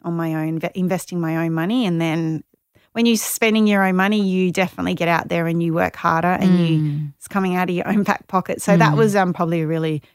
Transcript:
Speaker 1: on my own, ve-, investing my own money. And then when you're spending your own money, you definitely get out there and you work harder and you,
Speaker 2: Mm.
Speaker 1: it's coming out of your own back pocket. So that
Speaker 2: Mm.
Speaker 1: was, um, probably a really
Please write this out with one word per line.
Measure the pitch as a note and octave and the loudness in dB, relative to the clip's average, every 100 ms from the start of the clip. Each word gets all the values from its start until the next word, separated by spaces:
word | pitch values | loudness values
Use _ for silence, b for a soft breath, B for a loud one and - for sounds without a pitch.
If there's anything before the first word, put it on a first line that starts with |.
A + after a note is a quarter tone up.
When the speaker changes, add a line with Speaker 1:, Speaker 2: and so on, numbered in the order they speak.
Speaker 1:
on | F3 E3 | -6 -4
my | E3 | -2
own, | D#3+ D#3+ D#3+ | -2 -4 -4
ve-, | E3+ | -6
investing | F#3+ F3+ F#3 - F3+ | -4 -2 -4 -4 -4
my | D#3+ D#3+ | -2 -2
own | E3 | -2
money. | E3 E3+ B3 G#3 | -2 -2 -2 0
And | E3 | 0
then | E3 D#3+ D#3+ D#3 - _ _ b b | -2 -2 -2 -4 -10 _ _ b b
when | A3+ A#3 | -2 2
you're | A3 | 0
spending | - - A3+ A3 G#3+ | -2 -2 2 4 4
your | G3+ F#3+ | 4 2
own | |
money, | F#3 G3 G#3+ | 2 2 0
you | G3 F#3 F#3 | 0 0 0
definitely | F3+ F3+ - F3+ | 0 -2 -2 -4
get | F3 E3+ | -2 0
out | E3 - | 0 0
there | E3+ E3 | -2 0
and | E3+ | 0
you | E3+ | 0
work | D#3+ F#3 | 0 -2
harder | - E3+ E3 F3 | -2 -2 0 0
and | F#3 F#3+ F3 | 2 2 4
you, | E3 D#3+ | 4 2
Speaker 2:
Mm. | D3+ D3 D3 - | 0 -2 -6 -12
Speaker 1:
it's | - | -8
coming | G3 F#3+ | -4 -2
out | F3+ F3+ | -2 -2
of | F3 | -2
your | - | -2
own | G#3 | 0
back | G3 - - | 0 -2 -2
pocket. | F#3 - F3+ | -2 -2 -4
So | - F3 | 2 4
that | A3 | 6
Speaker 2:
Mm. | D3+ | 4
Speaker 1:
was, | A3 | 4
um, | G3+ F#3 | 4 0
probably | F3 E3+ E3+ | 0 -2 0
a | D#3 | -2
really | E3 D#3+ D3+ b | -2 -2 -4 b